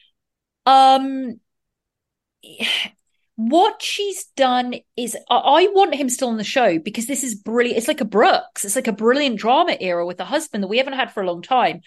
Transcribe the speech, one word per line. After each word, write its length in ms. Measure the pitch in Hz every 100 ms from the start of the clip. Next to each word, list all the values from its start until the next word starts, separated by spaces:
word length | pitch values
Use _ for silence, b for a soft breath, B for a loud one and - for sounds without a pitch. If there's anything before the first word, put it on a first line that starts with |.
| b b _ _ _ _ 254
Um, 760 | 269 269 269 269 269 254 226 _ _ _ _ _ _ _ _ _ _
<sighs> 160 | - - - B B _ _ _ _ -
what 460 | 226 311 415 427
she's 440 | - - 403 381 - -
done 400 | 262 247 247 240 _ -
is, 180 | 240 - -
I, 60 | 247
I 300 | - 302 392
want 260 | 392 392 285
him 140 | 262
still 200 | 240 254
on 80 | 226
the 60 |
show 340 | 202 269 226 165
because 260 | 202 220 226
this 180 | 285
is 120 | 262 202
brilliant. 420 | - 240 240 226
It's 100 | 233
like 140 | 311
a 40 | 247
Brooks. 600 | 196 349 269 - - 202
It's 100 | 262
like 120 | -
a 40 |
brilliant 460 | 196 220 269 285 202
drama 400 | 220 277 349 220
era 260 | 185 175 175
with 140 | 180
a 60 | 185
husband 380 | 285 320 214
that 40 | 190
we 100 | 226
haven't 140 | 269
had 200 | 262 226
for 80 | -
a 40 | 185
long 140 | 175
time. 400 | 170 254 190 165